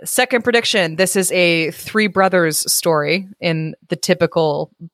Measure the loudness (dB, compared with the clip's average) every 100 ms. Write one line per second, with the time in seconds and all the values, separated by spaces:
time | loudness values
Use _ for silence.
0 | -6 -2 0 0 2 0 2 0 0 0
1 | 0 0 0 2 2 2 0 -4 -4 0
2 | 0 2 2 4 2 0 -2 -2 0 0
3 | 0 -2 -4 -6 -2 -2 -4 -8 -16 -6
4 | -2 0 0 0 0 -2 -6 -12 -20